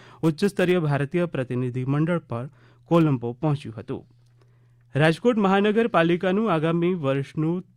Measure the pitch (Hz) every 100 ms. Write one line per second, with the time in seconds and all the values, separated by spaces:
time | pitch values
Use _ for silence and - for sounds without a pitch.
0 | - - 160 151 202 196 180 180 151 139
1 | 143 175 175 135 127 123 127 123 127 143
2 | 160 170 - 117 135 - _ _ - 170
3 | 156 131 120 120 156 143 110 107 98 110
4 | - _ _ _ _ _ _ _ _ 135
5 | 156 160 240 226 196 196 208 208 233 175
6 | 165 175 185 190 220 165 160 170 170 185
7 | 135 135 139 - 156 180 -